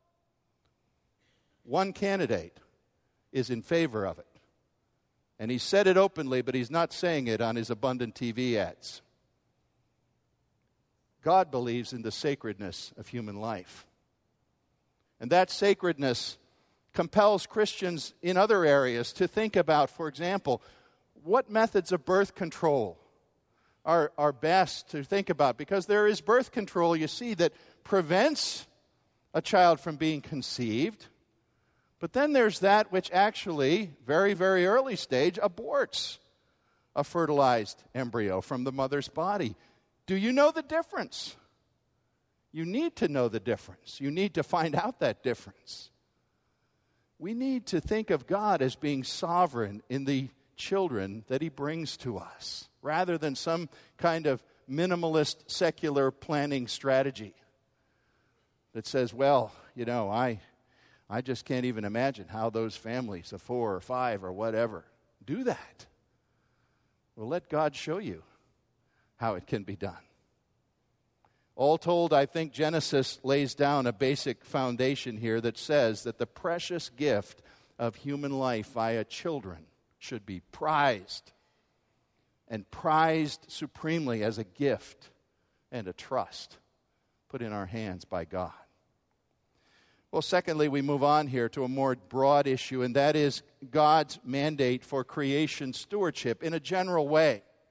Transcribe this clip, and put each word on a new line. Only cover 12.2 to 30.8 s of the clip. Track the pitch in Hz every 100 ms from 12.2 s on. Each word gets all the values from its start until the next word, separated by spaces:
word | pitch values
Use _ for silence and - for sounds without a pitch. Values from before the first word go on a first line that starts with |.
| 151 139 113 98 98 - - -
of | -
human | 120 107 101
life. | 110 101 90 - - _ _ _ _ _ _ _ _ _ _ _ _ -
And | 123
that | 175 185
sacredness | - 202 190 180 147 139 120 - - _ _ _ _ _
compels | - 170 208 208 196 -
Christians | 220 214 - 185 165 - -
in | 175 185
other | 214 202
areas | 156 143 127 117 117
to | - 180
think | 214 220 196
about, | 160 151 139
for | - 156
example, | 139 175 196 190 120 - - _ _ _ _
what | 160 247 -
methods | 214 226 196 175
of | 180 -
birth | 185 190 -
control | 170 - 165 139 101 82 _ _ _ _ _ _ _ _ -
are, | 170 147 -
are | 147
best | 131 156 185 175 - -
to | 151
think | 135 196 190
about. | 156 139 117
Because | 147 196 180
there | 208 208
is | 208
birth | 202 240 247
control, | 240 202 180 170 165
you | 151
see, | - 240
that | 180 170 - - _
prevents | - 196 156 185 285 294 - - - _ _ _ _ _ _
a | 160
child | - 196 175 156
from | 175 143
being | 160 151
conceived. | - 143 - - 117 113